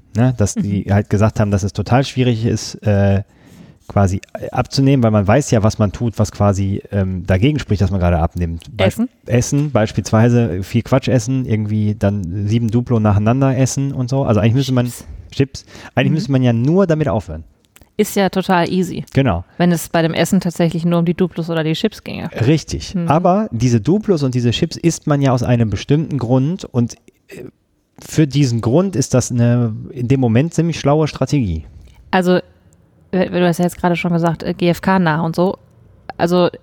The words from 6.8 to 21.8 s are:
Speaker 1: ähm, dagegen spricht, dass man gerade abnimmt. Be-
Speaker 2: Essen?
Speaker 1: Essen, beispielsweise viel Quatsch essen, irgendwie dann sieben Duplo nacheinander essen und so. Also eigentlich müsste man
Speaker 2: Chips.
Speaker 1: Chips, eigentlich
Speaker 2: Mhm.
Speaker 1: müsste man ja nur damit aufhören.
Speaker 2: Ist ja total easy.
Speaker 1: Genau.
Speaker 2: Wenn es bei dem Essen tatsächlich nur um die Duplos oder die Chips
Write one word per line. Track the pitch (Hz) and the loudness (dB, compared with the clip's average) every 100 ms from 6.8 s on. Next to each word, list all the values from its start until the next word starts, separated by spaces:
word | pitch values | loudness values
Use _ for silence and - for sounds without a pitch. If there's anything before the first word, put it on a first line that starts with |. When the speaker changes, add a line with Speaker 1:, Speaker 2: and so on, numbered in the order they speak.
| - | -4
Speaker 1:
ähm, | 101 95 92 95 | -2 -2 -2 0
dagegen | 92 131 147 | 2 2 0
spricht, | - 101 | -2 0
dass | 98 | 0
man | 95 | 0
gerade | 87 85 | 0 2
abnimmt. | 85 87 85 82 - | 0 -2 -4 -6 -8
Be- | 110 | -2
Speaker 2:
Essen? | - - 247 _ - | 0 0 -4 _ -2
Speaker 1:
Essen, | 123 123 143 147 | -2 0 0 0
beispielsweise | 117 110 - - 110 120 120 113 90 | 0 0 -2 0 2 4 4 2 -2
viel | 95 120 | -4 -4
Quatsch | - 131 - | 0 0 2
essen, | 127 113 135 | 0 0 -4
irgendwie | 120 107 104 107 107 107 | -2 -2 -2 -2 -2 0
dann | 101 101 85 101 104 | 0 -2 -4 -4 -2
sieben | 117 117 | 0 0
Duplo | 120 120 117 | 0 0 0
nacheinander | 107 101 107 131 135 127 | 2 2 2 2 2 2
essen | 131 - 139 | 0 -2 -4
und | 139 123 | -4 -4
so. | 135 | -2
Also | 139 107 | 0 2
eigentlich | 117 | 2
müsste | 123 131 | 2 0
man | 127 120 | 0 -2
Speaker 2:
Chips. | - - - - | -6 -16 -18 -8
Speaker 1:
Chips, | - 139 - - - - | -4 -4 -4 -20 -20 -6
eigentlich | - 131 | -2 0
Speaker 2:
Mhm. | |
Speaker 1:
müsste | 160 131 | 0 0
man | 131 | 0
ja | 127 | 2
nur | 117 131 180 185 | 2 2 2 2
damit | 156 131 | 0 0
aufhören. | 98 - 78 - _ _ _ _ - | -2 -4 -12 -14 _ _ _ _ -4
Speaker 2:
Ist | 214 202 | -2 0
ja | 190 | 0
total | 190 180 175 170 | 0 0 0 2
easy. | 180 180 - - | 0 -2 -6 -4
Speaker 1:
Genau. | 135 135 87 - - | 0 0 0 -4 0
Speaker 2:
Wenn | 175 | 0
es | 165 - | 0 -2
bei | 170 | 0
dem | 165 | 0
Essen | - 170 190 | 0 0 0
tatsächlich | 175 - 170 165 170 | 0 0 -2 0 -2
nur | 170 | 0
um | |
die | 170 | 0
Duplos | 165 185 - 165 | 0 -2 -4 -6
oder | 165 | -2
die | 156 | -2
Chips | 160 | -2